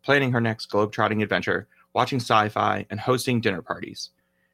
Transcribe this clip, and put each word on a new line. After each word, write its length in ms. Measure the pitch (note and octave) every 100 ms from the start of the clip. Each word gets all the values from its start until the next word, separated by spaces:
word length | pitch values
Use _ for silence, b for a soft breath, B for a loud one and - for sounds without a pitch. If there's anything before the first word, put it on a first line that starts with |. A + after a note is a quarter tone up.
planning 280 | - C#3 C3
her 100 | A#2+
next 280 | A#2 A2 -
globetrotting 540 | G#2 G#2 - G#2+ G#2+
adventure, 440 | G#2 F#2 F2+ F2+ b b b
watching 260 | G#2+ A#2+ C3+
sci-fi, 640 | A#2 A2+ G#2+ G#2 G#2 G2+ -
and 80 | G#2+
hosting 420 | B2+ B2+ C3 A#2+
dinner 220 | A2+ F2+
parties. 480 | - F2+ - - - _ _ _ _